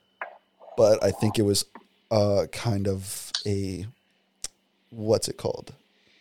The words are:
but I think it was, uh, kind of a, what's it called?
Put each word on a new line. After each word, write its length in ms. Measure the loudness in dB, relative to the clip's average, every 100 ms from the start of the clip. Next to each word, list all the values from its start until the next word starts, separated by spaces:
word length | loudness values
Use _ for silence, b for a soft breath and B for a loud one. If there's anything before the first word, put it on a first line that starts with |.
| _ _ -18 -18 _ _ -6 4
but 260 | 6 6
I 60 | 2
think 300 | 2 0 2
it 20 |
was, 240 | 2 2 -2 -12 -20 _ _
uh, 340 | 2 4 2 0
kind 360 | -4 -2 -2 -2
of 440 | -4 -6 -12 -8 -6 -2
a, 400 | -2 -4 -6 -10 -14 _ _ _ _ -14 -14 _ _ _
what's 360 | -6 0 0 0
it 100 | -4
called? 360 | -6 -6 -12 -20 _ _ _ _